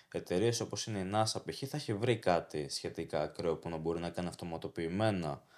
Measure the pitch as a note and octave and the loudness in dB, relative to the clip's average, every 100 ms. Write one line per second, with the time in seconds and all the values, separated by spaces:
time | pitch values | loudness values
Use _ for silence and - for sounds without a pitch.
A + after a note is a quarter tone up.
0 | - E2+ - F2+ A#2 A#2 G#2 G2 - G#2 | -8 -6 0 2 2 2 -2 -4 -4 -2
1 | F#2 G#2+ A2 - - - C3+ D3+ - G2+ | 2 2 2 0 -6 -6 -6 -4 -2 2
2 | A#2+ A2+ G2 E2 - D#2 C#2+ - - - | 2 4 4 4 2 -4 -2 -4 -4 -4
3 | E2 E2 D2+ - E2+ D#2+ E2+ D#2+ D#2+ E2+ | -2 0 0 0 0 0 -2 -2 0 0
4 | F2 F2 F2 - F2+ E2 - - E2 F#2 | -2 -2 -4 -4 -6 -4 -6 -4 -2 2
5 | A2 F#2+ D#2 C#2+ - | 4 2 0 -4 -10